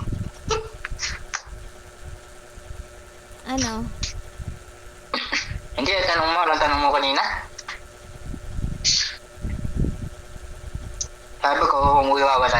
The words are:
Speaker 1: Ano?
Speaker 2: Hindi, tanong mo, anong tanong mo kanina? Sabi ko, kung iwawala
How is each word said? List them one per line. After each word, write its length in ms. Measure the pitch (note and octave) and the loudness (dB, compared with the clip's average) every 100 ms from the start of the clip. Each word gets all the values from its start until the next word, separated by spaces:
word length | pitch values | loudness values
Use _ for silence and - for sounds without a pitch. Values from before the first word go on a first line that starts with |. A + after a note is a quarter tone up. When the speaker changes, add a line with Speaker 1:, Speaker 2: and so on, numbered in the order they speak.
| - - - - - A4 A4 - - - - - - - - - - - - - - - - - - - - - - - - - - - A#3 | -2 -2 -4 -6 -2 -2 -2 -10 -8 -4 -4 -6 -8 -8 -8 -14 -14 -16 -18 -16 -14 -14 -16 -18 -18 -16 -14 -12 -12 -16 -18 -20 -18 -16 -6
Speaker 1:
Ano? 380 | C4 A#3+ A3 A#3 - - - - - - - - - - - - - - - - - - - | -2 0 -2 -6 -6 -6 -6 -10 -10 -10 -10 -14 -18 -18 -16 -6 -4 -2 -4 -4 -8 -6 -2
Speaker 2:
Hindi, 160 | D3 F#3+ F3+ | 0 2 4
tanong 220 | E3+ D#3+ | 4 4
mo, 60 | E3 | 4
anong 220 | D#3+ D3+ | 4 4
tanong 160 | D3+ C#3+ | 4 6
mo 80 | C#3+ | 6
kanina? 320 | C#3+ C#3 D3 - - - - - - - - - - - - - - - - - - - - - - - - - - - - - - - - - - - - - - - - - - | 4 4 2 2 -2 -6 -14 -12 -12 -12 -18 -16 -12 -8 -8 -6 -2 -2 0 2 2 0 -6 -14 -8 -6 -2 -2 2 2 0 -6 -10 -14 -14 -12 -12 -10 -10 -8 -8 -8 -10 -16 0
Sabi 240 | C#3 C#3+ | 2 4
ko, 140 | - C#3 | 4 6
kung 340 | C#3+ C#3+ C3+ | 8 8 6
iwawala 480 | C#3 C#3 C3 B2+ | 6 6 6 6